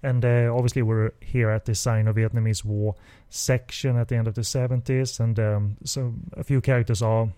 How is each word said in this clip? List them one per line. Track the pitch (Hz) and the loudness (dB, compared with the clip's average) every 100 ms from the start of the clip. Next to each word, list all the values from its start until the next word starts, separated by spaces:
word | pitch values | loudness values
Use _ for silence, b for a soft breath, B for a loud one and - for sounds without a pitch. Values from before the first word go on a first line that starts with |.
And, | 139 123 120 | 0 2 4
uh, | 120 117 | 4 2
obviously | 120 123 131 | 2 0 2
we're | 113 113 113 - | 2 2 0 -2
here | - 127 110 | -4 0 2
at | 107 - | 0 -2
the | 107 | -2
Sino-Vietnamese | 127 110 107 107 110 117 110 107 104 | 0 2 2 2 0 0 0 0 -2
War | 104 107 104 B B B | -2 -2 -4 B B B
section | - - 127 - - 139 120 | -8 -2 -2 -2 -6 -2 0
at | 117 | 0
the | 117 | 0
end | 113 | -2
of | |
the | 110 | -2
seventies, | 110 135 123 127 120 131 131 - | -4 -2 0 -2 0 -2 -2 -2
and, | 117 113 | 0 2
um, | 107 104 104 104 | 2 2 -2 -4
so | - - 123 117 - | -8 -4 -4 -6 -10
a | - | -12
few | - 139 | 0 0
characters | 127 127 117 107 | 4 2 2 0
are | 113 110 113 | 2 2 0